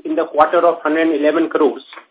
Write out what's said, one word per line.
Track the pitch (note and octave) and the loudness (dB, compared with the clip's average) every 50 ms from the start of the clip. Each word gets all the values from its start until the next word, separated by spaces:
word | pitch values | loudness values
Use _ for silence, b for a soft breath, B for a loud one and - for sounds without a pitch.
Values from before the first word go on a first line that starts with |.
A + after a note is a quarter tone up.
| - | -8
in | D#3 D#3+ | -6 -4
the | E3+ D#3+ | -4 -4
quarter | - - D3 D#3 D#3 F3+ E3+ | -2 2 2 2 4 2 2
of | E3 E3+ E3 - | 2 2 0 0
hundred | - D3+ D3+ E3 D#3+ D#3+ D3+ | -2 -2 -2 0 0 0 0
eleven | C#3+ D3 D3+ D#3 E3+ D#3+ - | 0 0 0 0 0 -2 -2
crores. | - D#3+ D3+ B2 - - - - - - - _ | 0 0 0 0 -2 -4 -14 -20 -20 -20 -20 _